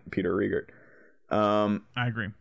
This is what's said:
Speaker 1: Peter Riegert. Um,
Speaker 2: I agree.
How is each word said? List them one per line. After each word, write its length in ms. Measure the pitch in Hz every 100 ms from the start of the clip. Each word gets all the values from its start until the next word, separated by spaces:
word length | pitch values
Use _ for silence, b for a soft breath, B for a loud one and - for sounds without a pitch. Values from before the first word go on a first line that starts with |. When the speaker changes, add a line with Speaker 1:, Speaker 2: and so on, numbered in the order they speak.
| -
Speaker 1:
Peter 240 | - 90
Riegert. 360 | 92 101 90 - B B B B B _ 107
Um, 500 | 104 104 104 101 - 123
Speaker 2:
I 120 | 123
agree. 220 | 113 107 -